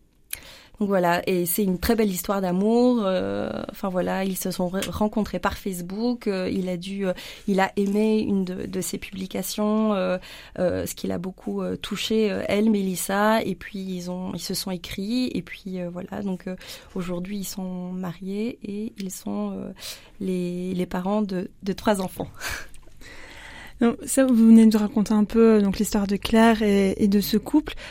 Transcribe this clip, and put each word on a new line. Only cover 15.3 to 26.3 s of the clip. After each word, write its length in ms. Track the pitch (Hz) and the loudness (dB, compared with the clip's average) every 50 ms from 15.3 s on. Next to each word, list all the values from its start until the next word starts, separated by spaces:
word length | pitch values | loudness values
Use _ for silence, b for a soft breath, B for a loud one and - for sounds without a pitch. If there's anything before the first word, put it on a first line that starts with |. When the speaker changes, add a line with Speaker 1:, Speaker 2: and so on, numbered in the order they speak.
| - | -2
Speaker 1:
Et 80 | 180 170 | -4 -6
puis, 360 | - - - - 196 185 180 | -6 -10 -14 -12 -10 -8 -6
euh, 120 | 180 175 | -6 -6
voilà, 320 | 175 180 190 - 190 208 202 | -8 -8 -10 -8 -8 -6 -4
donc, 240 | 196 185 180 - 190 | -4 -4 -6 -6 -8
euh, 80 | 185 - B B B B B B - | -10 -10 B B B B B B -8
aujourd'hui 420 | 190 175 180 180 175 180 185 208 202 | -6 -6 -4 -4 -6 -6 -6 -6 -8
ils 80 | 185 | -8
sont 460 | - - 196 185 185 185 180 180 180 | -8 -8 -8 -8 -6 -6 -8 -8 -8
mariés 640 | 185 185 190 180 170 - 190 190 196 208 220 240 - - - | -8 -6 -6 -8 -8 -8 -8 -8 -6 -4 -4 -6 -6 -8 -10
et 300 | 208 202 208 214 240 - - | -10 -8 -8 -8 -8 -10 -10
ils 140 | 196 185 | -10 -10
sont, 400 | - - - 202 202 208 208 202 196 | -10 -10 -8 -6 -6 -4 -4 -6 -6
euh, 180 | 190 196 196 190 B B B B B B B B B | -8 -10 -10 -12 B B B B B B B B B
les, 540 | 196 185 185 180 180 175 175 180 180 185 185 | -6 -4 -2 -2 -2 -4 -4 -6 -6 -4 -2
les 120 | 175 180 175 | -2 -2 -2
parents 340 | - 185 180 190 208 214 | -2 -4 -2 0 0 0
de, 300 | 214 190 196 180 190 - - - | 0 -2 -2 -4 -6 -8 -10 -8
de 120 | - 196 185 | -6 -6 -6
trois 280 | - - 226 208 190 | -2 0 2 2 2
enfants. 280 | 185 180 - - 180 - - | 0 -4 -6 -8 -8 -8 -10
<laughs> 40 | B B B B B B B B B - - - - B B B B B B B B B B B B B B B B | B B B B B B B B B -20 -20 -20 -18 B B B B B B B B B B B B B B B B
Speaker 2:
Donc, 160 | 240 233 233 - - | 2 2 2 0 -4
ça, 180 | - - 269 269 | -2 2 4 4
vous 120 | 262 254 | 6 6
venez 300 | 220 226 226 226 226 226 220 | 8 10 12 12 12 12 10
de 100 | 214 214 | 8 6
raconter 360 | 208 208 - 214 202 - 220 | 2 0 0 0 2 2 4
un 120 | 214 214 | 2 2
peu, 300 | 196 - 226 226 226 220 | 4 4 6 8 8 8
euh, 60 | 214 | 6
donc, 160 | 202 196 185 - | 6 4 2 0
l'histoire 300 | 214 - - 214 202 196 | 0 0 0 0 0 0
de 80 | 202 | 0
Claire 460 | 190 - - | -2 0 2